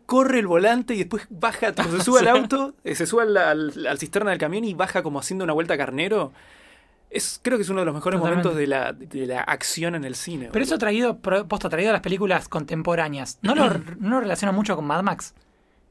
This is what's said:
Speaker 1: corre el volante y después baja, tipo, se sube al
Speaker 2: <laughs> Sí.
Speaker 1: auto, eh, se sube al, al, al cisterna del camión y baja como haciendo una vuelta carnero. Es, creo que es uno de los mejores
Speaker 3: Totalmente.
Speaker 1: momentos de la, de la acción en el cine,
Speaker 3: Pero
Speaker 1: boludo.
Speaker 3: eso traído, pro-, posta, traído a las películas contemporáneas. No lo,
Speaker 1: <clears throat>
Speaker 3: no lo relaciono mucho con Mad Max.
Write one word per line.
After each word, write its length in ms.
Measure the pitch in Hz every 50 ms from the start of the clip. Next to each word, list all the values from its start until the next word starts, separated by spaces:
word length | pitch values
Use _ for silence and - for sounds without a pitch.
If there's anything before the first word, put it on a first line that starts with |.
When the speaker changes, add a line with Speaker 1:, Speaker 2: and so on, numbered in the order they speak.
| _
Speaker 1:
corre 360 | - 247 254 262 262 262 240
el 60 | 208
volante 460 | 180 170 170 190 220 233 254 - - 240
y 40 | 202
después 280 | 175 175 233 - - -
baja, 420 | 220 160 233 226 - - 233 208 165
tipo, 140 | - 175 165
se 120 | 165 185 175
sube 140 | 233 254 254
al 40 | 226
Speaker 2:
<laughs> 60 | 226 247
Sí. 40 | 226
Speaker 1:
auto, 360 | - 214 269 269 269 277 - _ -
eh, 100 | - -
se 120 | - 170
sube 160 | 165 220 233 220
al, 140 | 214 208 190
al, 480 | 170 156 151 151 156 147 131 - 151 123
al 100 | 147 -
cisterna 320 | 160 - - 202 214 202
del 80 | 180 -
camión 260 | 160 151 175 220 233
y 100 | 220 180
baja 280 | 151 185 - - 185 165
como 160 | 160 147 139
haciendo 260 | - - 190 190 185
una 100 | 160 151
vuelta 240 | 156 170 165 170 143
carnero. 540 | 139 120 127 143 165 190 220 202 156 131 - - - - - - - - - - _ _ _ _ _ _
Es, 320 | - 226 - - - - -
creo 140 | 254 254
que 60 | 220 196
es 80 | 170
uno 100 | 190 190
de 60 | 180
los 80 | 165 143
mejores 260 | 151 - 180 190 180
Speaker 3:
Totalmente. 280 | 165 170 175 180 175 180
Speaker 1:
momentos 120 | 165 151
de 60 | 147
la, 260 | 139 139 135 123 - -
de 340 | - - 160 - 135 131
la 140 | 123 127 127
acción 540 | - - 147 135 - - - 165 165 170 170
en 100 | 160 135
el 120 | 131 127
cine, 240 | - - 175 170 139 123
Speaker 3:
Pero 60 | 117 -
Speaker 1:
boludo. 120 | 220 269
Speaker 3:
eso 140 | 262 320 226
traído, 400 | 233 214 208 226 247 240 226 -
pro-, 280 | - 190 185 196 208 165
posta, 220 | 208 196 - 180
traído 200 | 160 160 190 220
a 20 | 214
las 80 | - -
películas 460 | 175 185 180 208 196 180 147 - -
contemporáneas. 880 | - 160 151 - 165 160 160 175 170 165 160 151 143 139 131 - - -
No 140 | - 196 277
lo, 160 | 311 277 190
Speaker 1:
<clears throat> 280 | 165 165 - - 175 -
Speaker 3:
no 100 | 202 202
lo 100 | 247 262
relaciono 320 | 220 202 170 165 202 202 185
mucho 240 | 208 208 214 185
con 80 | 151 151
Mad 180 | 143 147 170 196
Max. 320 | 202 165 - - - - _ _ _ _ _ _ _ _ _ _ _